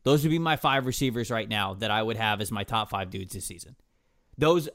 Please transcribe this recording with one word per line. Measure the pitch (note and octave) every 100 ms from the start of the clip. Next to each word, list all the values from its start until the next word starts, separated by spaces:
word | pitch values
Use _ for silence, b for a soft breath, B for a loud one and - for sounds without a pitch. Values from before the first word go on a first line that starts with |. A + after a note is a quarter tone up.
Those | C3 D3
would | D#3
be | E3
my | E3 D3+
five | D3 C3+
receivers | B2+ - C3+ A#2 A2+
right | A2+ G#2+
now | G#2+ G2
that | F#2+ A2
I | G#2+
would | A2 A2+
have | A2 G#2
as | G#2
my | A2
top | G2+ A2+ G#2+
five | G2 F#2
dudes | G2 F#2
this | G2 -
season. | F2 E2 - _ _ _ _ _ -
Those, | D3+ F3 D#3